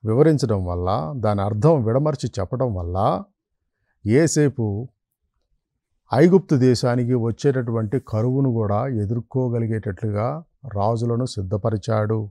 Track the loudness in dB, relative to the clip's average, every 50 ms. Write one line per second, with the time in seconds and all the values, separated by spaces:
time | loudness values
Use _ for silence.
0 | -2 0 4 4 6 4 4 2 0 0 -2 -2 -2 -4 -4 -4 -2 -2 -2 -2
1 | -4 -6 -8 -4 -2 -2 0 0 -2 -2 -2 2 4 4 4 4 2 0 0 0
2 | 0 0 -2 -4 -6 -8 -6 -6 -6 -6 -4 -4 -4 -4 -4 -4 -6 -4 -2 0
3 | 0 0 0 -2 -6 _ _ _ _ _ _ _ _ _ _ _ _ _ _ _
4 | _ 2 4 4 4 4 2 2 2 0 0 -2 -4 -4 -4 -6 -8 -12 _ _
5 | _ _ _ _ _ _ _ _ _ _ _ _ _ _ _ _ _ _ _ _
6 | _ _ 2 4 6 6 6 4 4 4 2 4 4 4 4 4 2 0 0 0
7 | 0 0 0 0 0 -2 -4 0 0 0 0 0 -2 -2 -2 -2 -2 -2 -2 -4
8 | -4 -2 -2 -2 0 0 0 0 0 0 0 0 0 0 0 0 -2 -2 -2 -2
9 | -2 -2 -2 -4 -6 _ -4 -2 -2 0 -2 -2 -2 -2 -2 -4 -4 -6 -8 -4
10 | -4 -4 -2 -2 -2 -2 -4 -8 -12 _ _ _ -16 -10 -6 -2 0 0 0 0
11 | -2 -2 -2 -2 -2 -4 -6 -8 -6 -4 -4 -2 -2 -2 -2 -2 -2 -2 -2 0
12 | 0 0 -2 -2 -4 -8